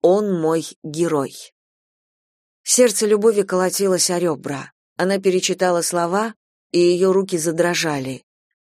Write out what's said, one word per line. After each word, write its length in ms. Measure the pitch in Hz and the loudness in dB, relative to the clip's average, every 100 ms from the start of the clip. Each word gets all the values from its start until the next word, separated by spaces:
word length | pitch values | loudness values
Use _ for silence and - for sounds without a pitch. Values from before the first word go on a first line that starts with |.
Он 360 | 170 196 208 180 | 4 2 2 0
мой 300 | 156 165 151 - | 0 -2 -4 -14
герой». 680 | 156 151 170 151 131 - - _ _ _ _ _ _ _ _ _ _ _ | -12 -4 -2 0 -4 -10 -20 _ _ _ _ _ _ _ _ _ _ _
Сердце 420 | - - 247 196 214 | -2 2 4 2 0
Любови 380 | 208 220 208 | 4 4 2
колотилось 640 | 196 185 185 180 196 180 - | 0 0 0 0 0 0 0
о 100 | 175 | 0
ребра. 540 | 175 139 160 139 - _ _ - | -2 -2 -6 -10 -12 _ _ -4
Она 220 | 185 196 | -2 0
перечитала 640 | 196 185 185 185 185 175 | 0 0 -2 -2 0 0
слова, 540 | 165 175 170 196 226 - _ _ _ | -2 -2 -2 -2 -4 -8 _ _ _
и 80 | 170 | 2
ее 340 | 175 175 190 | 2 4 2
руки 240 | 185 190 170 | 2 0 -2
задрожали. 840 | 160 165 175 170 165 143 131 127 _ _ _ _ | -2 0 0 0 -2 -4 -6 -10 _ _ _ _